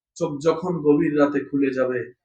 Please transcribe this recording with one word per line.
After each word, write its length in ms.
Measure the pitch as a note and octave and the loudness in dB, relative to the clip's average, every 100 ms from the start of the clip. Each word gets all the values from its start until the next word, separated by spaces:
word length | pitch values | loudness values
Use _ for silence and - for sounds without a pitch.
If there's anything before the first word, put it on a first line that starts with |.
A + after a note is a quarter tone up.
| _ - | _ -6
চোখ 260 | E3 C#3 | -6 0
যখন 260 | D#3+ E3 F#3 | 0 0 -2
গভীর 500 | E3+ D3 D3 D3+ D3 | -2 2 2 2 2
রাতে 200 | C#3+ C#3 | 2 0
খুলে 340 | B2+ C#3 C3+ | -2 -2 0
যাবে, 400 | B2+ B2+ B2 - - | 0 -2 -2 -6 -14